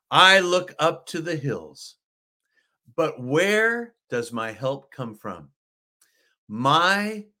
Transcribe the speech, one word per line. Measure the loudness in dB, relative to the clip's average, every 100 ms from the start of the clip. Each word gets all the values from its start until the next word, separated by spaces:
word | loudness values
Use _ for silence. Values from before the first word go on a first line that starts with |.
| 0
"I | 6 8 6
look | 4 0 -2 -2
up | -2 -2 -8
to | -8
the | -6
hills, | -6 -4 -6 -10 -18 -20 -20 _ _ _ _ _ _ _ _ _
but | -2 -2 -2
where | -2 2 2 2 2 -2 -8 _ -8
does | -6 -6
my | -6 -8
help | -6 -6 -6 -10
come | -12 -12 -12
from? | -12 -12 -16 _ _ _ _ _ _ _ _ _ -14
My | -2 2 4 2 0 -2 -8 -14 _